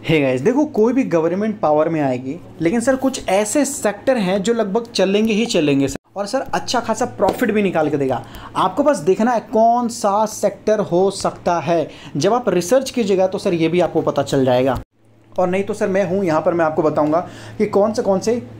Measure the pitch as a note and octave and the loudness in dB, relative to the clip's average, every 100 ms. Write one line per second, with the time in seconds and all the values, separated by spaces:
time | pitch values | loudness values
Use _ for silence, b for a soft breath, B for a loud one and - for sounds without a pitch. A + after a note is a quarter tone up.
0 | - E3 C3+ B2+ D3+ C4 D4+ - A3 C4 | 2 2 2 0 0 0 0 2 2 2
1 | G#3 E3 D#3+ F#3 A3 G#3 D#3 D3+ D#3+ D#3+ | 0 0 0 -2 -4 -2 0 2 2 0
2 | C#3 B2+ C3 E3 - - D#3+ A#3 A#3 C4 | -2 -2 -6 -12 -14 -4 -2 0 0 0
3 | C4 C4 - F#3+ G#3+ D4+ C4+ - G#3+ G3+ | 0 -4 -2 0 0 0 -2 -2 -4 -2
4 | - B3 F#3 G3 F#3 A#3 G#3 G#3 A#3 - | -2 0 0 0 0 0 0 -2 -4 -2
5 | F#3 G3+ A3 G#3 A#3 F3+ D3 C#3 C#3 - | 2 2 2 2 0 2 2 2 0 -4
6 | _ F#3+ G3+ C4+ C4 F3+ - B3 A3+ A3 | _ -8 -4 -4 -2 -6 -2 -4 -2 -4
7 | A#3+ - G3 - A#3+ G#3+ G3 E3 D3+ C#3+ | -4 0 0 2 0 2 2 2 0 0
8 | C3+ A#2+ B B B - F#3 F#3 D4 B3+ | 0 -2 B B B -2 -2 2 2 2
9 | D#3+ F#3 A3+ A#3 - A3 A3+ A#3+ A#3+ A#3 | 0 2 2 0 0 2 4 4 -2 -2
10 | G#3 G3+ G#3+ - G#3 - - G#3+ F#3+ F3 | 0 0 0 0 -4 -2 -2 0 2 2
11 | G3 G3 F3 - - E3+ C#3+ E3+ C#3+ B | 2 0 -4 -2 -2 -2 0 0 0 B
12 | B - D#3+ A#3+ A#3+ F3+ F3 C4 C4 - | B -2 0 2 0 -2 2 0 2 -2
13 | G3+ F#3 F#3 F#3+ G3+ F3 D#3+ F3 D#3+ E3 | 0 2 2 0 -2 0 0 2 2 0
14 | D3+ D3 C#3 C#3+ C3 B2 C3 A#2+ - _ | 0 0 0 0 2 2 2 -2 -8 _
15 | _ _ _ - F#3 F#3+ G3 G3+ G#3 F#3+ | _ _ _ -2 0 0 -4 -4 -2 0
16 | F#3 F#3+ F#3+ D#3 D#3+ E3+ D#3+ D#3 D#3 D3+ | 0 0 0 0 0 0 0 2 0 2
17 | D3+ D#3+ F3+ B B B G#3 G#3 G#3+ A3+ | 0 0 -4 B B B 0 2 2 0
18 | G3 F#3+ G3+ A#3+ - | 0 0 0 -4 -6